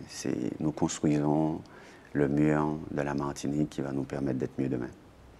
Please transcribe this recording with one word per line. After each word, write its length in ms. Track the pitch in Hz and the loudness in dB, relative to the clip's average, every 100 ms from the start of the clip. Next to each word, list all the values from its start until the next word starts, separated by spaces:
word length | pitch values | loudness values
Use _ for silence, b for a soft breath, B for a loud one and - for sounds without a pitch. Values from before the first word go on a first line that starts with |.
| - | -12
c'est, 440 | - - - 62 - | -8 -4 -2 -4 -2
nous 100 | 151 | -2
construisons 920 | - 82 - 80 73 76 78 78 82 - B B B B | 0 -2 2 2 4 4 4 2 -2 -8 B B B B
le 160 | 71 69 | 2 2
mur 480 | 73 76 76 76 78 - | 4 4 4 2 -2 -4
de 100 | 73 | -4
la 100 | 71 | -2
Martinique 580 | 71 71 69 69 73 71 | -2 -2 -4 -2 0 0
qui 100 | - | -2
va 80 | 69 | -4
nous 140 | 69 | -4
permettre 340 | 67 69 67 64 | -4 -2 -2 -2
d'être 180 | 64 - | -2 -2
mieux 100 | 67 | -2
demain. 200 | 64 62 - - - - | -2 -6 -10 -20 -20 -20